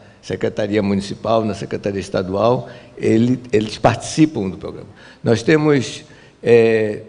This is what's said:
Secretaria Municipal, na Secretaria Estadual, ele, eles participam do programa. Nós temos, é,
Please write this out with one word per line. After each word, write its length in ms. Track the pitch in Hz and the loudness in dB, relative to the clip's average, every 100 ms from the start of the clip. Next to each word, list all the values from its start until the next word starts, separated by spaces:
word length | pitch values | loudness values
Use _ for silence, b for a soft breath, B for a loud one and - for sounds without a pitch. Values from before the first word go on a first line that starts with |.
| B B | B B
Secretaria 600 | - 98 110 107 104 104 | -10 -6 -4 -4 -2 0
Municipal, 640 | 101 98 98 - 107 113 110 | 0 0 -4 -6 -2 0 0
na 80 | |
Secretaria 460 | 98 - 101 104 98 | -4 -8 -6 -6 -6
Estadual, 680 | 90 104 92 98 110 123 - B B - | -4 -4 -4 0 2 0 -4 B B -4
ele, 420 | 110 110 120 127 - | 2 2 2 0 -2
eles 280 | 107 110 - | -2 -2 0
participam 720 | 131 117 - - 156 120 95 | 0 0 -2 2 2 2 -6
do 80 | 85 | -6
programa. 300 | 85 85 - - B B | -12 -14 -18 -20 B B
Nós 200 | - 113 | 0 0
temos, 640 | - 156 151 143 110 - - B B B | 2 2 4 2 0 -8 -18 B B B
é, 640 | 117 117 113 110 107 107 | 4 6 6 2 0 -4